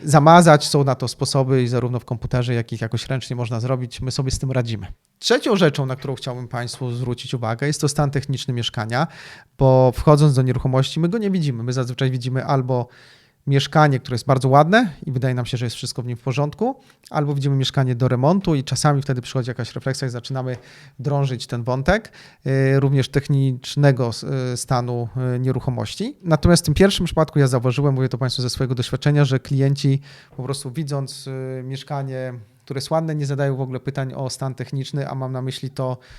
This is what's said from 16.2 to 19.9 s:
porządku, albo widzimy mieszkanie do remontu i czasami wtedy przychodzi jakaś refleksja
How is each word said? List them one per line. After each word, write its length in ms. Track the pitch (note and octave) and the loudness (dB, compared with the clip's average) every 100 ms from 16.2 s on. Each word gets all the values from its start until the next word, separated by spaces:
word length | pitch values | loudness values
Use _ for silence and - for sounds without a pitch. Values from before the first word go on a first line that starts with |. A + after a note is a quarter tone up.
porządku, 600 | C3+ C3+ D3 - A#3 C4 _ _ - | -4 -2 -2 -2 -4 -4 _ _ -8
albo 240 | D#3 D3 | -4 -2
widzimy 220 | C#3+ C#3 C#3 | 0 0 0
mieszkanie 380 | B2+ - B2+ | 0 0 0
do 140 | A#2+ B2+ | 2 0
remontu 460 | B2 C#3 F#3+ F#3 | 2 2 2 2
i 100 | C#3+ | -2
czasami 380 | C3 B2+ D3+ C#3+ | -2 0 2 2
wtedy 200 | C#3 B2+ | 0 -4
przychodzi 280 | - C3+ A#2+ | -4 -4 -4
jakaś 240 | A#2+ A#2 | -6 -8
refleksja 340 | A#2 C3+ | -6 -6